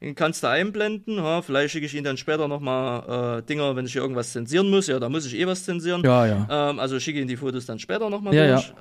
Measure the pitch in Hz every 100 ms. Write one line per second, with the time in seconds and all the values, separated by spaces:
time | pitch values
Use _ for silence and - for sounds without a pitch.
0 | 147 139 160 160 127 143 196 208 214 214
1 | 214 214 160 165 175 139 143 160 147 147
2 | 143 131 - 156 147 143 139 131 131 120
3 | - 123 120 117 117 151 143 127 127 127
4 | 143 123 117 123 117 165 202 196 185 131
5 | 120 156 139 110 185 185 185 175 165 175
6 | 143 123 117 101 104 147 147 139 131 131
7 | 127 147 127 123 139 127 123 110 - 220
8 | 214 202 202 156 151 131 131 -